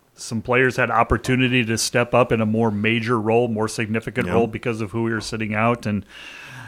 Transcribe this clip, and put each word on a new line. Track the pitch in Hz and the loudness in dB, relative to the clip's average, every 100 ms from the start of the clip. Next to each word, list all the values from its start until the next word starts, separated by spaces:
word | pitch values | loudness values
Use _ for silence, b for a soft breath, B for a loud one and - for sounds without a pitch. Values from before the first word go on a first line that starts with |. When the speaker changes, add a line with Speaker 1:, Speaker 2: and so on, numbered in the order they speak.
| _ - | _ -18
Speaker 1:
some | - 113 | -8 -6
players | 104 123 131 123 | 2 4 4 2
had | 120 | 2
opportunity | 113 117 120 - 127 127 127 113 | 2 2 0 2 2 4 2 2
to | 113 | -2
step | - 123 120 | 0 0 2
up | 123 123 | 2 4
in | 113 | 2
a | 110 | 2
more | 110 113 | 2 0
major | 104 110 117 110 120 | 0 0 0 0 0
role, | 107 117 123 | 2 2 2
more | 107 107 | 0 -2
significant | - 107 110 - 113 - | -2 -4 -4 -4 -4 0
Speaker 2:
Yeah. | |
Speaker 1:
role | 113 113 | 0 0
because | 110 127 110 | -2 -6 -4
of | 107 | -4
who | 113 | -2
we | 113 | -2
were | 110 | -2
sitting | - 110 107 | -4 -6 -4
out. | 107 113 120 107 | 0 2 0 -2
And, | 104 B B B B B 127 | -4 B B B B B -18